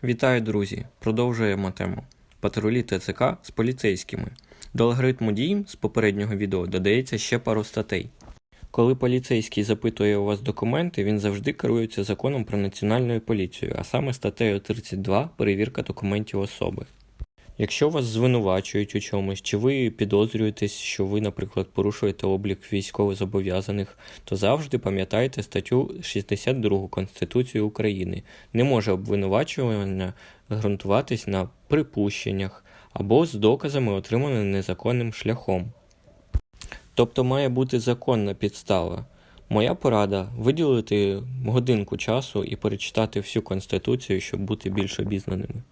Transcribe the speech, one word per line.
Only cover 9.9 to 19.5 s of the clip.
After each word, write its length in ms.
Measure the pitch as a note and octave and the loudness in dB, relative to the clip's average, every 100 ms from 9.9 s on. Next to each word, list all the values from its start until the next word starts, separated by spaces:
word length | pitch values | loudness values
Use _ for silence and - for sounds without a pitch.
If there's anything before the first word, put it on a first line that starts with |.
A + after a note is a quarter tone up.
| A2 G#2 G#2 | 2 2 4
у 80 | |
вас 160 | G2+ G#2 | 2 -2
документи, 640 | A#2+ - G#2+ C#3 F3 - | -2 -2 0 0 0 -2
він 140 | G2+ G#2+ | 0 2
завжди 340 | G2+ G2+ A#2 | 0 0 -4
керується 520 | - - A#2 A2+ - | -2 0 2 0 -2
законом 400 | G2 G2+ C3 C#3 | -2 -2 -2 -2
про 140 | A2 G2+ | -2 -2
національну 600 | G2 - G#2 A2+ B2 A#2 | -2 -2 2 2 2 0
поліцію, 560 | A2 A2 F2+ - - - | 0 -2 0 -4 -4 -4
а 60 | |
саме 280 | - B2 C#3 | -2 -2 0
статтею 480 | B2+ G#2+ - A2+ G2+ | -2 -4 0 2 2
тридцять 420 | - A#2+ - F#2 | -2 -6 -4 -6
два 280 | F#2+ G2 D#3 - | 2 2 0 -2
«Перевірка 460 | A2 G2 A2 B2+ | 0 2 0 -2
документів 580 | A#2 - G2+ G#2 G#2+ G2+ | -6 -4 -2 -2 -2 -4
особи». 460 | G2 - F2+ F2+ - - _ _ - _ - - | -4 -4 -4 -4 -12 -18 _ _ -14 _ -20 -4
Якщо 300 | G#2 - D3 | -2 2 2
вас 160 | D#3+ | 2
звинувачують 920 | A#2+ A2 B2+ B2 G2+ F#2 G2 - G#2 | -2 2 4 4 4 2 0 -2 -2
у 60 | G#2 | -4
чомусь, 420 | - G2+ G2 G2 | -2 -2 -2 -4
чи 140 | - | -2